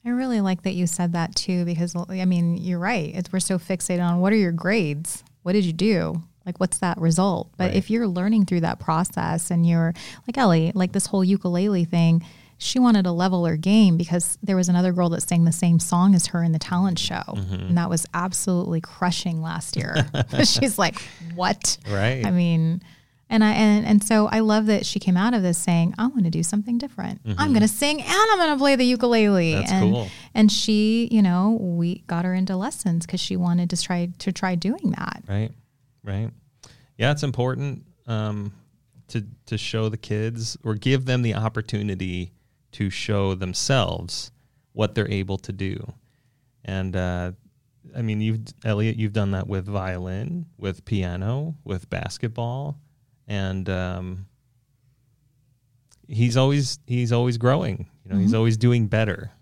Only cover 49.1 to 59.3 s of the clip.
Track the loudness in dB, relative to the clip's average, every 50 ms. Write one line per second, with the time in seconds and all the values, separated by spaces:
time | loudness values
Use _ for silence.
49.1 | -2 -2 0 0 -2 -2 -4 -4 -4 -6 -4 -4 -6 -4 -4 -4 -6 -6 -8 -8
50.1 | -8 -8 -6 -8 -8 -8 -10 -12 _ -8 -8 -8 -8 -8 _ -4 -4 -2 -2 -4
51.1 | -4 -4 -4 -4 -4 -4 -6 -8 -10 -12 _ -8 -8 -8 -6 _ -8 -8 -6 -8
52.1 | -8 -6 -8 -8 -6 -6 -6 -6 -6 -6 -8 -8 -10 -12 _ _ _ _ _ _
53.1 | _ _ _ -8 -4 -4 -4 -4 -4 -4 -4 -4 -4 -4 -4 -4 -6 -8 -8 -10
54.1 | -10 -12 -14 _ _ _ _ _ _ _ _ _ _ _ _ _ _ _ _ _
55.1 | _ _ _ _ _ _ _ _ _ _ _ _ _ _ _ _ _ _ _ -8
56.1 | 0 2 2 2 4 2 2 2 2 0 0 -2 -6 -10 _ -4 -2 -2 0 0
57.1 | 2 2 2 0 -2 2 2 2 2 2 -2 -4 -6 -8 -10 -14 _ _ _ -2
58.1 | 0 2 2 4 4 4 4 2 2 4 4 4 4 4 2 2 0 0 0 0
59.1 | -2 -6 -8 -16